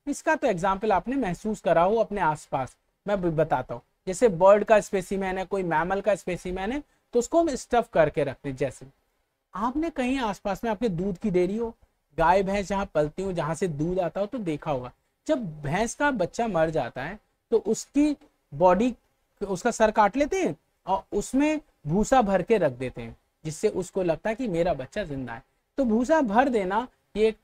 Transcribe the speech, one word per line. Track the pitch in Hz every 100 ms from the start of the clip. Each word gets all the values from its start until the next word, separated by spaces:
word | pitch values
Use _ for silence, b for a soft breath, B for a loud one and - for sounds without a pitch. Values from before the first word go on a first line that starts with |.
| 285
इसका | - 330
तो | 311 262
एग्जांपल | 180 190 190 214
आपने | 180 226 277
महसूस | 196 165 220 208
करा | 196 165
हो | 185 226
अपने | 202 202
आसपास, | 165 147 - 139 127 - _ _ 196
मैं | 202
भी | 175
बताता | 156 151 131 -
हूँ। | 120 - _ -
जैसे | 180 247
बर्ड | 165 190 208
का | 202 214
स्पेसिमेन | - 196 - 190 190 190
है, |
कोई | 180 196
मैमल | 175 156 175 196
का | 208
स्पेसिमेन | 196 - 170 180 185 196
है, | 285 - _ _
तो | 240
उसको | - 330
हम | 339
स्टफ | 247 - 240 -
करके | 175 151 156
रखते | 135 120 143
हैं। | 127
जैसे | 135 - 135 _ _ _ _ _ _
आपने | 180 233 277 330
कहीं | 285 247 269
आसपास | 214 185 202 185
में | 226
आपके | 208 240
दूध | 165 196 180
की | 214
डेयरी | 180 180 214
हो, | 226 - _ _ _ 143
गाय | 165 196
भैंस | 190 202 185
जहाँ | 196 202
पलती | 156 151 -
हो, | 196
जहाँ | 170 151
से | 160 185
दूध | 143 165 185
आता | 170 185
हो, | 208
तो | 262
देखा | 175 147 160
होगा | 131 123 - _ _ -
जब | 302 185 151
भैंस | 143 185 233
का | - 294
बच्चा | 240 170 - 226
मर | 170 160
जाता | 156 117 123
है | 147 214 _ _ _
तो | 220
उसकी | 214 220 - 285 302 277 _ _ _
बॉडी, | 143 180 185 247 - _ _ _ _
उसका | 196 180 240
सर | - 214
काट | 220 202 269
लेते | 294 381
हैं | 262 - _ _ -
और | 190 -
उसमें | 208 - 262 302 311 - _ 147
भूसा | 190 208 262
भर | 196 190
के | 175 220
रख | 151
देते | 123 127 123
हैं, | 117 - _ _
जिससे | 156 - 208
उसको | 185 175 196
लगता | 175 156 214
है | 226
कि | 247
मेरा | 170 175
बच्चा | 147 127 214
जिंदा | 175 135 120
है। | 117 - _ _ -
तो |
भूसा | 247 220 254 320
भर | 240 214 269
देना | 233 185 208 247 _ _ 202
ये | 220
एक | 214